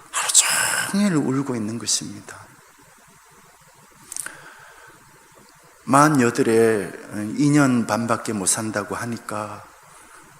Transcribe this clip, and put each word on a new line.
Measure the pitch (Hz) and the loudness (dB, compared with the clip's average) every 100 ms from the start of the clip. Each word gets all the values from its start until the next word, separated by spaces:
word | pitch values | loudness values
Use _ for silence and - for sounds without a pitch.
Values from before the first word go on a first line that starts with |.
| - | -12
하루 | - - - - - - - - | -6 0 2 2 0 -2 -2 -2
종일 | 196 202 160 | 0 2 2
울고 | 131 135 135 123 | 0 -2 -2 -4
있는 | 104 113 | -6 -6
것입니다. | 107 - 101 101 - - - - - _ - - - - _ - - - - - - - - - - - - - - - - - - - - - - - - - - | -4 -4 -6 -14 -18 -20 -20 -20 -20 _ -20 -20 -20 -20 _ -20 -20 -20 -20 -20 -20 -20 -14 -12 -12 -14 -20 -20 -20 -20 -20 -20 -20 -20 -20 -20 -20 -20 -20 -14 2
마흔여덟에 | 135 151 147 120 120 123 113 113 110 87 - - 101 107 107 | 6 6 6 2 2 2 4 4 2 -2 -10 -12 -8 -6 0
이 | 143 | 2
년 | 147 139 123 110 | 4 4 4 0
반밖에 | 107 117 110 - | -2 0 -4 -4
못 | 107 90 | -4 -2
산다고 | - 110 104 101 95 | -2 -2 -4 -6 -6
하니까 | 120 113 - 107 104 104 - - - - - - - - | -8 -10 -8 -8 -8 -12 -18 -20 -20 -20 -20 -20 -20 -20